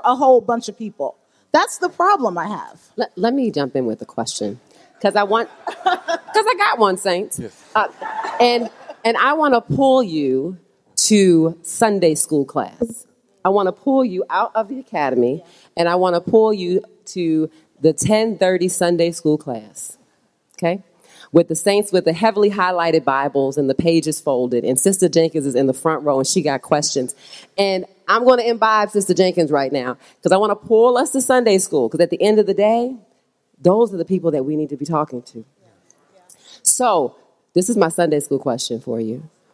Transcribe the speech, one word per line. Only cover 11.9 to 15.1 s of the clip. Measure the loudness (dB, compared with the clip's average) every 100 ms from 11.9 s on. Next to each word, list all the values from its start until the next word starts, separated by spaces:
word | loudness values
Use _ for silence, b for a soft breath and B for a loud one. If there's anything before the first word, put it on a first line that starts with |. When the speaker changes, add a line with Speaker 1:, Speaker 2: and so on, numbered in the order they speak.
| 2 2 0
Speaker 2:
school | -2 -2 -2
class. | -4 -8 -6 -8 -8 -20 _ _ _
I | 0
wanna | 0 0
pull | -4 0 0 0
you | -2 -4
out | -2 -2 -4
of | -6
the | -8
academy, | -8 -4 -2